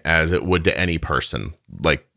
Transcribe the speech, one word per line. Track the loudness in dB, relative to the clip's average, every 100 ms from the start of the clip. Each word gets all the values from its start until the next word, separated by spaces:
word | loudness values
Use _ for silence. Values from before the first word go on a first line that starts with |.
as | 0 2 2
it | 0
would | 2 2
to | 2 0
any | 0 -2
person. | -2 -4 -2 -6 -8 -12 _ -2
Like, | 0 0 -4